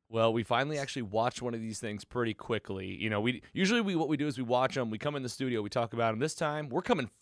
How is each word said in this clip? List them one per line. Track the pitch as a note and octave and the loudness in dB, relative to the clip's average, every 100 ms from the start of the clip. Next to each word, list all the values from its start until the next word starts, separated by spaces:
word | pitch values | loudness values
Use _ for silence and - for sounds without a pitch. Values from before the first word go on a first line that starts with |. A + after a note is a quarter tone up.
| _ | _
Well, | A2+ A2+ | 2 4
we | A2+ | 4
finally | A2+ A#2+ C#3+ D3+ | 2 2 0 -2
actually | C#3 C#3 | -6 -6
watched | A2 G#2+ A#2+ - | -2 0 0 0
one | B2 | -4
of | A#2 | -4
these | A2 G#2+ | -6 -6
things | A2+ G#2 | -6 -6
pretty | - B2+ A#2 | -6 -2 -2
quickly. | G#2+ - A2 - F#2+ F#2+ | -2 -4 -4 -2 -6 -6
You | F#2+ A2 | -4 0
know, | G#2 | 2
we, | A2+ B2+ - | 0 -2 -4
usually | - F#3+ A#3+ | 0 4 4
we, | G3+ F3 | 2 2
what | D3+ | 2
we | D3 | 0
do | D3 | 0
is | C3 | -2
we | |
watch | A#2+ B2 C3 C#3 | 2 4 4 2
'em, | A#2+ | -2
we | G#2+ | -2
come | D3 D3 | -2 -2
in | |
the | B2 | -4
studio, | - C3 A#2 | -4 -2 0
we | G#2 | 0
talk | - A#2 | 0 0
about | A#2+ A2+ | 2 2
'em. | A2 | 2
This | D3 | -2
time, | - D#3 D3+ D3+ | -2 -2 -2 -2
we're | C3 | -2
coming | - G#3+ A#2+ - | 2 2 0 -4